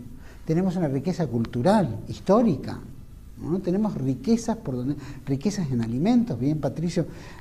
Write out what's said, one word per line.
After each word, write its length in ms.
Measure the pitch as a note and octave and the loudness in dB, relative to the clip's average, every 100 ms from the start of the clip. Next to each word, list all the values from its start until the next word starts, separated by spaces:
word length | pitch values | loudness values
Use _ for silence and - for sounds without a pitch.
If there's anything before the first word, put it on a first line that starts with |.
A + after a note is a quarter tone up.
| - - - - - | -12 -14 -16 -10 -2
tenemos 300 | D#3+ F#3+ F3 | 0 2 2
una 120 | D3+ | 0
riqueza 400 | C3+ F#3 F3 D3 | 0 0 0 0
cultural, 720 | A#2 A2+ A#2+ D#3+ G#3+ C#3+ - - | 0 0 2 4 6 4 -2 -6
histórica, 720 | G#2+ - G#3+ A#3 C3 G#2 G2 - - - - - - | -4 4 6 6 2 -2 -10 -12 -16 -16 -18 -16 -10
¿no? 180 | B2 F#3 | -2 -2
Tenemos 360 | F3 G3 G#3+ C3+ | 2 2 2 0
riquezas 640 | C3 B2+ - A3+ - A3 | -2 0 2 2 2 -4
por 200 | - B2 | -2 -4
donde, 180 | B2+ D3 - - - | -2 -4 -6 -10 -4
riquezas 440 | C#3 G#3 G#3 C#3+ | 0 0 -2 -2
en 100 | A#2+ | 0
alimentos. 580 | A2+ B2 G3+ B3 - A2 | 0 2 4 4 4 0
Bien, 200 | C#3 D3+ | 0 0
Patricio 460 | C#3 D#3 E3+ E3+ D3+ - - - | -2 -2 -2 0 -2 -4 -14 -12